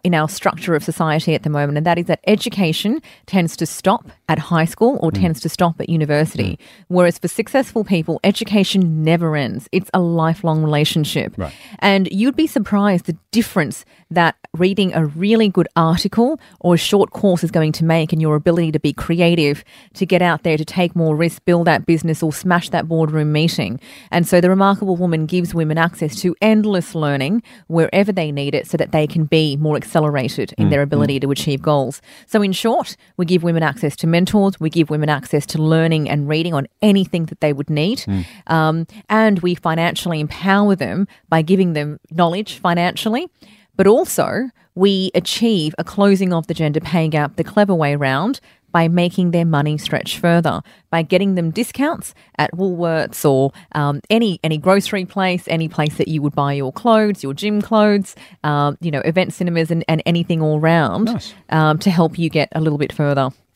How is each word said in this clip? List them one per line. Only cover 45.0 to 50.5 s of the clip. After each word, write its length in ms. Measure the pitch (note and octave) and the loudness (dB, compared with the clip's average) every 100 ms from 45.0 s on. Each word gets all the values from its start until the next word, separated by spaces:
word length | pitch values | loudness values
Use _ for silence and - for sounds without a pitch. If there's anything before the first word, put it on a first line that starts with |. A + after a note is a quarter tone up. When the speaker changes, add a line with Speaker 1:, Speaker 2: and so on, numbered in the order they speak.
| F#3+ - | 0 -2
Speaker 1:
achieve 580 | F3 - A3+ G#3 D3+ - | -2 -2 0 0 -2 -6
a 40 | |
closing 480 | E3 - G3+ F#3+ F#3+ | -6 0 2 4 2
of 140 | E3+ D#3 | -2 -4
the 80 | |
gender 260 | E3 D3+ D3+ | -2 -2 -2
pay 280 | - E3+ D#3+ | -2 0 0
gap 280 | D#3 C#3+ - | 0 -2 -4
the 80 | |
clever 300 | D#3+ - G3+ | -2 2 2
way 220 | F3 D3 D3 | 2 0 0
round 440 | C3+ C3+ G3+ C#4 _ _ _ | 0 0 -2 -4 _ _ _
by 160 | F3 E3 | 0 2
making 440 | F3 F3 F#3 F3+ | 2 0 0 0
their 140 | E3+ E3 | 2 2
money 340 | D3+ D3 D3+ | 0 0 -2
stretch 400 | - D#3 - - | -4 -4 -6 -2
further, 420 | F3 E3+ E3 | 2 2 2